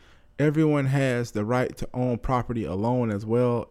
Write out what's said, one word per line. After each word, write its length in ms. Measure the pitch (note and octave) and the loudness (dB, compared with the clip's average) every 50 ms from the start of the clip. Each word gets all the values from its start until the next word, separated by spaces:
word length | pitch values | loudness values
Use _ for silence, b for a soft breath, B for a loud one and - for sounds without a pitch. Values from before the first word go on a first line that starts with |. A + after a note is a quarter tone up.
| b b b b b b b - | b b b b b b b 0
Everyone 480 | C#3+ D3+ D3 D#3 D#3 D3+ D3 C#3+ C3+ | 0 2 2 4 2 4 2 2 2
has 460 | C3+ C3+ C#3 C3+ C3 B2 A#2+ A#2+ - | 2 2 2 2 2 0 0 -2 -2
the 140 | - G#2 G#2 | -2 -2 -2
right 300 | A2 B2 B2+ B2+ - - - | 0 0 0 0 -2 -4 -6
to 120 | - - | -10 -6
own 280 | - B2+ B2 B2+ A#2+ A2+ | -4 -2 -2 -2 -2 -2
property 460 | - - C3 B2 A2+ - A#2 A#2 G2+ | -2 0 0 0 0 -2 -4 -4 -4
alone 440 | C#2+ F2+ F#2+ G#2+ A#2 B2 B2+ A#2+ A2+ | -4 -2 -2 0 0 2 0 0 0
as 160 | G#2 G2+ G#2+ | -2 -4 -2
well 420 | G#2+ A2+ A#2+ B2 B2 A#2+ A#2 - - | 0 2 2 2 2 2 -2 -4 -4